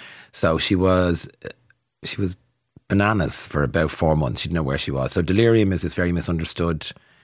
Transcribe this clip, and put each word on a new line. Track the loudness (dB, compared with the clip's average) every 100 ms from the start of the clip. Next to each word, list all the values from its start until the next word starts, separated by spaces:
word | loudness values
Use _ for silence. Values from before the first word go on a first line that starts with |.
| -20 -20 -16
So | -2 0 2
she | 2 2
was, | 4 4 2 0 -4 -10 -18 -18 _ _ _ _
she | -10 -4
was | -4 -6 _ _ _ -18 -2
bananas | 0 2 2 0 -2 -4
for | -2
about | 0 0 -2
four | 0 2 2
months. | 0 -2
She | -4
didn't | -2
know |
where | -2 -4
she | -4
was. | -4 -2
So | -2
delirium | 0 4 4 4 4
is | 0
this | -4
very | -2 -2
misunderstood | -2 -2 -4 -4 -2 -2 -2 -6 -12 _ _